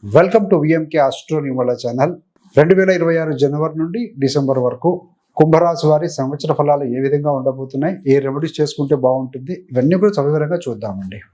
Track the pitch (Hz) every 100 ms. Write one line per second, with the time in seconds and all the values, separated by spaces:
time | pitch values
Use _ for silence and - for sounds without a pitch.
0 | 101 120 185 220 202 170 151 165 156 160
1 | 135 131 - 156 139 127 123 120 120 120
2 | 147 175 _ _ _ - 156 190 185 180
3 | 165 165 156 139 143 147 156 156 160 202
4 | 226 139 135 143 135 131 123 123 170 180
5 | - _ _ - 160 156 170 165 151 151
6 | 165 - 135 151 156 143 147 143 135 123
7 | 135 143 147 139 131 131 135 135 151 190
8 | 139 139 139 139 156 - 147 - 143 139
9 | 127 131 131 131 131 180 - 127 131 185
10 | 202 196 139 151 151 175 - 110 107 95
11 | 95 92 -